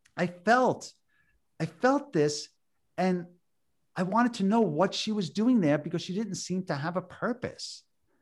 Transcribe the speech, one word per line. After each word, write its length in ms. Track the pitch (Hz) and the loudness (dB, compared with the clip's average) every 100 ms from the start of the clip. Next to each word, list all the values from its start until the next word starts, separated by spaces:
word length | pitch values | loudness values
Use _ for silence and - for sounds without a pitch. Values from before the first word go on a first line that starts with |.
| _ - | _ -4
I 100 | 175 | -4
felt, 680 | 180 208 247 240 135 - - _ _ _ _ _ - | -2 2 4 4 0 -8 -20 _ _ _ _ _ -8
I 80 | 165 | -8
felt 460 | - 254 277 285 | 0 2 2 0
this, 360 | 170 147 147 - _ _ _ _ - | 0 0 0 -10 _ _ _ _ -2
and 280 | 185 180 175 _ _ _ _ _ _ - | 0 0 -4 _ _ _ _ _ _ -4
I 60 | |
wanted 320 | 185 220 240 | 0 2 2
to 100 | 233 | 2
know 160 | 190 233 | 2 4
what 340 | 202 147 196 | 2 2 0
she 180 | - 214 | 0 -4
was 180 | 214 160 | -4 -2
doing 300 | 202 226 247 | 0 2 4
there 180 | 151 147 | 4 2
because 240 | 156 170 | 0 -6
she 120 | - | -4
didn't 220 | 185 226 175 | -6 -6 -8
seem 280 | - 185 | -4 -4
to 100 | 185 | -4
have 220 | 143 160 175 | -4 -4 -6
a 60 | |
purpose. 800 | 175 - 196 240 - - - - _ _ _ _ | -8 -6 -6 -4 -8 -10 -14 -16 _ _ _ _